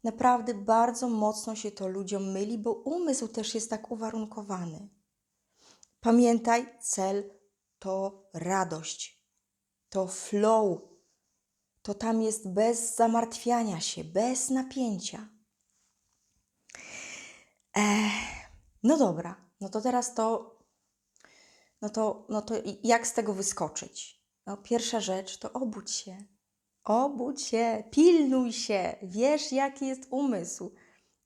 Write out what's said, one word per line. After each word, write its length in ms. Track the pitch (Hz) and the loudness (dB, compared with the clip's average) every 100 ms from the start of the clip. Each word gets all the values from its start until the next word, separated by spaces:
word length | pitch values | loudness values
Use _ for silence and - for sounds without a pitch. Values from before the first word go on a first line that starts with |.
Naprawdę 500 | 233 220 254 247 226 | -6 2 4 4 0
bardzo 540 | 208 202 226 240 240 254 | -4 2 4 4 2 -2
mocno 480 | 220 214 214 - 220 | 2 0 0 -8 -6
się 140 | 214 | -8
to 180 | 208 190 | -6 -6
ludziom 440 | 190 190 202 196 | -6 -4 -4 -2
myli, 260 | 190 208 233 | -4 -4 -2
bo 140 | 226 | -2
umysł 560 | - - 339 339 262 226 | -4 -4 -2 0 0 -2
też 260 | - 214 | -6 -4
jest 160 | 226 220 | -4 -4
tak 200 | 214 - | -8 -8
uwarunkowany. 960 | 226 220 220 220 220 202 185 170 156 202 _ _ _ _ _ _ _ _ _ _ _ | -8 -6 -6 -8 -10 -8 -6 -6 -10 -16 _ _ _ _ _ _ _ _ _ _ _
Pamiętaj, 680 | 233 233 240 233 226 233 247 - | 4 6 8 4 4 2 0 -10
cel 500 | - - 190 202 202 - _ _ _ _ | -6 -2 0 -2 -6 -16 _ _ _ _
to 440 | 190 190 196 196 _ | -6 -2 -4 -6 _
radość, 920 | 165 165 190 180 160 160 - - _ _ _ _ _ _ _ _ | -8 0 0 0 -2 -8 -10 -12 _ _ _ _ _ _ _ _
to 180 | 196 185 | -4 -2
flow, 760 | - - 202 214 220 208 170 - _ _ _ _ _ _ _ _ _ | -6 -2 2 6 6 4 0 -8 _ _ _ _ _ _ _ _ _
to 120 | - | -8
tam 280 | 202 226 226 | -4 0 2
jest 260 | 220 220 196 | 2 -2 -2
bez 480 | 185 226 233 - - | 2 2 2 -2 2
zamartwiania 840 | 233 233 226 - 233 240 226 165 | 4 4 0 -2 0 2 0 -2
się, 240 | - - | -4 -6
bez 460 | 160 180 240 254 - | -2 0 2 0 0
napięcia. 760 | 262 262 269 247 190 - - 214 _ _ _ _ _ _ _ _ _ _ _ _ _ _ - - - - - - - _ _ _ 208 | 0 -2 -2 -2 -2 -6 -10 -16 _ _ _ _ _ _ _ _ _ _ _ _ _ _ -20 -16 -16 -14 -14 -18 -20 _ _ _ 0
Ech, 720 | 208 208 214 208 - - - - _ _ | 2 2 2 -2 -6 -10 -18 -20 _ _
no 140 | 220 311 | 2 6
dobra, 380 | 226 165 170 180 _ _ | 4 2 -8 -12 _ _
no 80 | 196 | -8
to 120 | 214 | -2
teraz 340 | 233 247 247 | 0 0 -2
to, 420 | - 220 226 226 _ _ _ _ _ _ _ - _ _ _ _ _ | -2 0 0 -6 _ _ _ _ _ _ _ -20 _ _ _ _ _
no 80 | 208 | -8
to, 360 | 214 214 - - | -2 -2 -2 -4
no 140 | 214 | -6
to 160 | 208 220 | -4 -6
i-, 220 | - - | -6 -4
jak 220 | 226 233 226 | 2 2 2
z 60 | |
tego 220 | - 208 | -2 -2
wyskoczyć? 880 | 190 196 - 160 - 175 - - _ _ _ - | -2 -2 -2 -4 -6 -12 -16 -16 _ _ _ -12
No, 100 | 202 | -12
pierwsza 440 | - 233 226 226 | -2 -2 0 -2
rzecz 380 | 185 190 190 - | -2 -4 -6 -12
to 140 | 220 | -10
obudź 380 | 254 254 202 - | -6 -6 -6 -8
się. 340 | - - 190 208 _ _ _ _ _ | -8 -8 -16 -20 _ _ _ _ _
Obudź 580 | - 220 277 277 247 - | 0 2 2 -2 -6 -6
się, 420 | - 226 233 220 220 | -2 0 0 -2 0
pilnuj 640 | - 339 339 277 262 240 | 8 8 10 6 4 2
się, 440 | 226 - 202 170 - | -2 0 0 0 -4
wiesz, 500 | 190 196 262 294 294 | -8 2 2 2 0
jaki 340 | 262 277 269 269 | 0 0 -2 -6
jest 200 | 262 - | -6 -6
umysł. 640 | 254 285 208 175 - 180 - _ _ _ _ | -2 0 -2 -4 -10 -12 -14 _ _ _ _